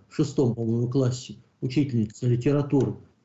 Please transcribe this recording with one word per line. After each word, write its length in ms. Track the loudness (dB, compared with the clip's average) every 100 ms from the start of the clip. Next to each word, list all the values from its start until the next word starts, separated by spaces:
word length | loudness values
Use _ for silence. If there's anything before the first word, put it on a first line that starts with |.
| _
в 80 | -2
шестом, 400 | -2 2 0 0
по-моему, 320 | -2 0 0
классе 480 | 0 0 -2 -8 -18 _ -8
учительница 680 | -4 0 0 0 -2 -2 0
литературы 680 | 0 2 0 2 2 2 -2 -14 _